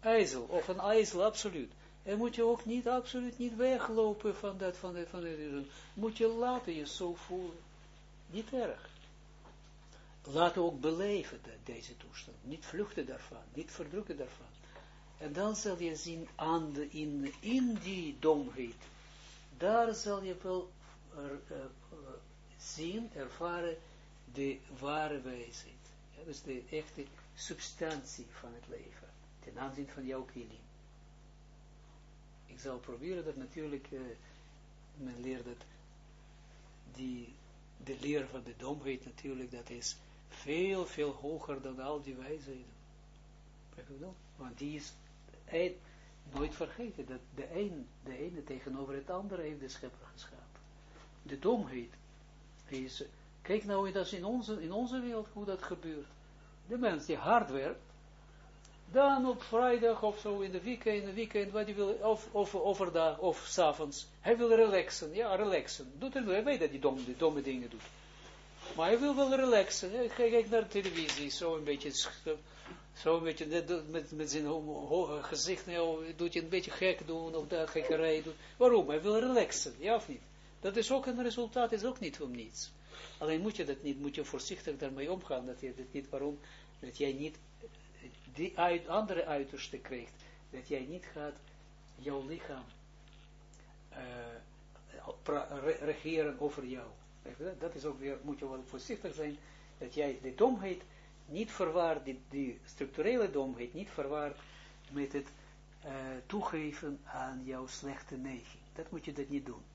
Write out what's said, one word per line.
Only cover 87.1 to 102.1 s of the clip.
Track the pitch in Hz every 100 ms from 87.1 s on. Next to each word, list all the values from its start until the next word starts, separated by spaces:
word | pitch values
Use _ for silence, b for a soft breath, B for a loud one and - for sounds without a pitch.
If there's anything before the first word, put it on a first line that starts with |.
niet | 135 151 156 - - - - - - - - -
die | 131 180 -
uit, | 175 170 -
andere | 185 214 180
uiterste | 160 147 139 143 - 135
krijgt, | - 127 113 - B B -
dat | - -
jij | 139 127
niet | 175 -
gaat | 156 147 143 - - - - - -
jouw | 131 139 135
lichaam, | 165 - 135 117 - - - - - - - - - B - -
eh, | 131 127 123 120 113 101 - - - - - - -
pra-, | - 147 -
re-, | 143 143 156
regeren | 147 151 151 160 151 131
over | 147 143 127
jou. | 127 113 - - -
Begrijp | - -
je |
dat? | 165 185
Dat | 165
is | 151
ook | 147 135
weer, | 139 135
moet | 143 139
je | 135
wel | 131 127
voorzichtig | 135 - 220 180
zijn, | 147 151 147 B B B B
dat | 123
jij | 147 143 127
de | 131
domheid | 127 233 233 190 180 - B B B -
niet | 156 220
verwaart, | - 175 165 170 151
die, | 135